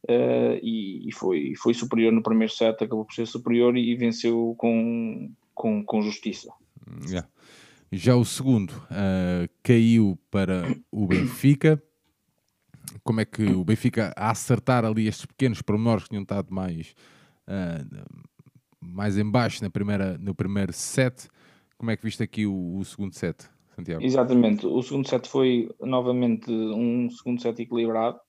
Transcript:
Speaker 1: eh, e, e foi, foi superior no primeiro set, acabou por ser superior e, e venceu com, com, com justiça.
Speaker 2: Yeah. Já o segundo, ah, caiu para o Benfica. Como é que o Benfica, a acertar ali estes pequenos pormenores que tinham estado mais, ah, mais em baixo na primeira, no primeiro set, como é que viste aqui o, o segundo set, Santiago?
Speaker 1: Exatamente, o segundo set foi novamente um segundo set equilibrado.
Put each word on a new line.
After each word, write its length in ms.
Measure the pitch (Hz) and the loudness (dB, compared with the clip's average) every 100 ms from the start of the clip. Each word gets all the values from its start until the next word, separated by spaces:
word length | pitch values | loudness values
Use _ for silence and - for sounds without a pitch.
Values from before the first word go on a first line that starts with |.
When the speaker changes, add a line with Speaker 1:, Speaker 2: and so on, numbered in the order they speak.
| - | 2
Speaker 1:
eh, 520 | 120 123 123 120 - | 2 4 2 2 0
e, 460 | 113 113 98 92 95 | -2 -4 -6 -8 -10
e 40 | |
foi, 420 | - 95 85 69 71 | -4 0 0 -2 -2
foi 180 | 113 | 0
superior 400 | 120 117 113 113 | 0 0 2 4
no 80 | 113 | 4
primeiro 320 | 110 113 110 | 4 2 2
set, 300 | - 113 110 | 2 0 0
acabou 200 | 113 110 | -4 -4
por 100 | 107 | -6
ser 120 | - 113 | -6 -6
superior 500 | 120 120 117 123 123 | -6 0 4 4 4
e, 140 | 117 | 0
e 40 | 120 | 0
venceu 580 | 120 117 117 117 117 117 | 0 0 0 0 0 0
com, 760 | 117 113 113 117 113 - - - _ - | 0 2 0 -2 -4 -8 -12 -16 _ -6
com, 280 | 113 107 | -2 -2
com 180 | 104 110 | 0 -2
justiça. 520 | 107 104 113 92 - - _ - - - 78 | -2 -4 -8 -8 -14 -20 _ -20 -18 -14 -6
Speaker 2:
Yeah. 200 | 90 - _ - - - _ _ | -6 -8 _ -20 -20 -20 _ _
Já 240 | 98 92 123 | 0 4 4
o 100 | 113 | 4
segundo, 480 | - 135 117 95 - - | 0 2 2 0 -10 -10
ah, 560 | 92 98 95 90 90 87 _ | -2 0 0 0 -2 -4 _
caiu 560 | - 120 113 113 104 87 _ | 4 6 8 6 4 0 _
para 480 | 98 92 92 85 - - | -2 0 -2 -2 -6 -6
o 160 | 107 98 | -4 2
Benfica. 760 | 92 120 - 139 143 156 151 _ _ _ _ _ _ _ _ _ - - - | 2 0 2 4 6 4 2 _ _ _ _ _ _ _ _ _ -20 -18 -8
Como 160 | - 110 | -4 -2
é 40 | 107 | -2
que 180 | - | 0
o 200 | 104 92 | 0 2
Benfica, 500 | 87 110 120 - 101 - | 0 0 0 0 -4 -2
a 160 | 107 | -2
acertar 540 | 113 - 117 - 123 110 | -2 0 0 2 2 2
ali 220 | 110 107 | 0 -2
estes 180 | - - | -4 -14
pequenos 360 | - 131 107 | -2 0 0
pormenores 420 | - 104 117 107 | -2 0 2 0
que 60 | - | -2
tinham 140 | 104 | -10
estado 300 | 98 101 87 | -4 -4 -4
mais, 400 | 95 92 82 80 _ - _ _ _ - | -6 -6 -8 -10 _ -20 _ _ _ -10
ah, 360 | 98 87 82 67 50 - - - _ _ _ _ _ | -6 -6 -8 -10 -16 -18 -20 -20 _ _ _ _ _
mais 360 | 85 90 104 98 | -14 -4 -2 0
em 120 | 104 | 2
baixo 340 | 120 113 - | 2 0 -2
na 60 | 98 | -6
primeira, 480 | 101 101 101 95 87 | -4 -2 0 -2 -4
no 180 | 98 90 | -6 -4
primeiro 380 | 98 101 95 | -2 -2 -2
set, 540 | 82 - - 127 127 - _ _ _ _ _ | -6 -4 0 0 -2 -20 _ _ _ _ _
como 140 | 117 | -4
é 60 | 107 | -4
que 60 | |
viste 200 | 113 - | -4 -4
aqui 220 | - - 104 | -6 -2 -2
o, 320 | 95 87 95 | -2 -4 -6
o 60 | 95 | -8
segundo 280 | - 98 | -8 -8
set, 360 | - 87 - - _ _ - | -4 -6 -6 -16 _ _ -14
Santiago? 280 | 87 80 | -8 -4
Speaker 1:
Exatamente, 640 | 131 131 123 123 113 104 - | 0 2 4 6 6 4 2
o 160 | 127 | 0
segundo 260 | 123 139 131 | 0 -4 -2
set 200 | 127 - | -2 0
foi 420 | 135 131 120 110 - | 2 4 2 -2 -8
novamente 680 | 131 127 123 123 120 113 120 | -2 0 0 2 2 0 -2
um 580 | 113 110 107 120 120 120 | -2 -2 0 0 0 -2
segundo 320 | - 127 120 | -6 -6 -2
set 200 | 120 117 | -2 -4
equilibrado. 580 | 117 120 117 113 117 120 | -4 -2 0 0 0 -4